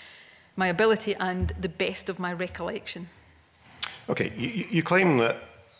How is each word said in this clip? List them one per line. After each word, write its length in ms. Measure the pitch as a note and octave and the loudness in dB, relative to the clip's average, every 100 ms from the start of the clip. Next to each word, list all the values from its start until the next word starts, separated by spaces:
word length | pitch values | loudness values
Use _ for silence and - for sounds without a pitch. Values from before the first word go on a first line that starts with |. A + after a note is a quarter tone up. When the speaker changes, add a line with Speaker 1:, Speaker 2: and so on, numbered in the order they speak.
| - - - - _ - | -20 -20 -20 -20 _ 0
Speaker 1:
my 100 | F#3 | 2
ability 480 | F3 A3 G#3+ - | 4 6 4 2
and 380 | G3 F#3 F#3 F3+ - | -2 -2 -2 -4 -4
the 80 | F#3 | -6
best 400 | - F#3 F#3+ - | -2 -2 -2 -6
of 100 | F3+ | -4
my 140 | F3+ | -4
recollection. 760 | F3 F3+ - F3 G#3 - E3+ F3 - - _ _ _ - - - - - | -4 -6 -6 -6 -6 -8 -10 -12 -16 -20 _ _ _ -20 -10 -8 -8 -4
Speaker 2:
Okay, 220 | - - - | -2 -2 -4
you, 120 | C3 | -4
you, 180 | A3+ - | -4 0
you 140 | E3+ | 0
claim 360 | D#3 F3+ F#3 C3 | 4 4 6 4
that 260 | A2+ - - - - | 4 0 -10 -20 -20